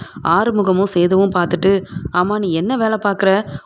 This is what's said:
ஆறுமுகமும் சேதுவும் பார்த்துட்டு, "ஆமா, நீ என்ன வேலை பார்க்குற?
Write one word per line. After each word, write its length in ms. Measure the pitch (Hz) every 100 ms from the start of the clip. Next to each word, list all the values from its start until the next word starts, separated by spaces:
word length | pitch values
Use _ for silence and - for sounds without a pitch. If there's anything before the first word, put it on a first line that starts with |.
| - -
ஆறுமுகமும் 680 | 160 175 233 208 190 185 196
சேதுவும் 380 | 175 175 190 196
பார்த்துட்டு, 520 | 180 175 170 190 196 - - -
"ஆமா, 240 | 180 190 208
நீ 140 | 196
என்ன 260 | 160 196 254
வேலை 200 | 220 220
பார்க்குற? 420 | 208 190 190 196 - -